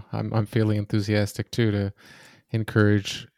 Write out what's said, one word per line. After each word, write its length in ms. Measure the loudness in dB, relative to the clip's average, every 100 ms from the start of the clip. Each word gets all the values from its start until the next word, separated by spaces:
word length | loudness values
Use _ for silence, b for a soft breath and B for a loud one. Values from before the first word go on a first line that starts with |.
| -6
I'm, 220 | -6 -2
I'm 120 | -2 0
feeling 320 | 0 0 0
enthusiastic 720 | 0 -2 0 0 0 -4 -6
too 200 | -2 0
to 220 | 0 -2 -6 B B B B B
encourage, 760 | -6 0 2 4 4 0 -10 -14